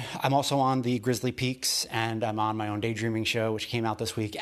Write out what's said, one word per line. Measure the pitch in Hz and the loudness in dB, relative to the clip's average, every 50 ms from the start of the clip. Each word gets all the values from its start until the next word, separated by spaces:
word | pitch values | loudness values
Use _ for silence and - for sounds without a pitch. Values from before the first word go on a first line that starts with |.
| 120 - - - | -6 -6 -4 -2
I'm | - 135 139 | 2 4 4
also | 143 135 - 143 139 | 4 4 2 2 4
on | 131 131 131 131 | 4 4 4 2
the | 120 120 123 110 | 2 2 0 2
Grizzly | 107 127 120 107 127 123 | 2 0 0 2 0 -2
Peaks, | 120 - 131 127 127 - - - - - - | -2 0 -2 -2 -2 -2 -2 0 0 0 -2
and | - 127 113 110 117 113 110 | -2 -2 0 0 0 0 -2
I'm | 117 110 107 110 | -2 -2 0 2
on | 107 110 110 | 0 0 0
my | 110 107 104 | -2 -2 -2
own | 104 104 | -2 0
daydreaming | 117 117 110 104 117 117 110 113 107 | 0 -2 0 0 0 0 0 0 0
show, | - - 117 110 110 | 0 0 0 0 0
which | 110 101 - - | 0 -2 -4 -4
came | 120 117 113 | -2 0 0
out | 110 107 - | 0 0 -2
this | 113 - - | -4 -4 -2
week | 117 107 104 - - | -2 -4 -2 -4 -2